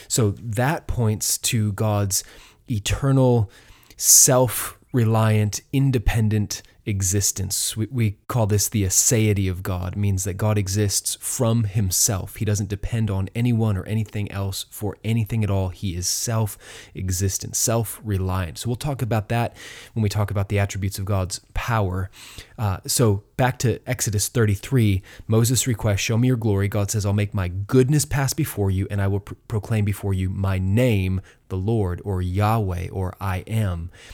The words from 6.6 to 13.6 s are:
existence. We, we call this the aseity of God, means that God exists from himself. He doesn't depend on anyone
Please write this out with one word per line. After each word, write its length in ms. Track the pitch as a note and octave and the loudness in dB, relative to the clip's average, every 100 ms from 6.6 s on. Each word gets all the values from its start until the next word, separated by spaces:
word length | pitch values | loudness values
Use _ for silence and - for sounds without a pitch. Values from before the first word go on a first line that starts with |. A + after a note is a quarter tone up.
| - _ - | -14 _ -6
existence. 880 | G2 F#2+ G2+ - - F#2 - - A2 | -2 0 0 0 -2 -4 -4 -4 -4
We, 100 | G#2 | -4
we 200 | B2 A2 - - | 0 -2 -2 -4
call 200 | B2 G#2 | -2 2
this 220 | G#2 - | 2 0
the 160 | G#2+ | 0
aseity 640 | F#2 - - A2+ G#2+ G2+ F#2 | 0 2 2 4 4 2 0
of 120 | F2+ | -2
God, 320 | F#2+ F2+ F#2 | -4 -4 -4
means 300 | G2+ G2+ F#2+ | -2 0 0
that 140 | F#2+ F#2 | -4 -2
God 180 | A2 G#2+ | 0 0
exists 600 | F#2 G2+ G2+ - - - | 0 0 0 0 -4 -8
from 440 | - - A2+ A#2 | -8 -2 2 2
himself. 720 | G#2 A2 F#2+ - - F#2 F#2+ - | 0 0 0 0 0 0 -6 -6
He 100 | G#2+ | -2
doesn't 240 | G2 G2+ | -2 -2
depend 400 | G2+ - A2+ G#2+ | -6 -4 -2 0
on 180 | F#2+ F#2+ | -2 -4
anyone 420 | A#2 B2 A2+ | 0 0 2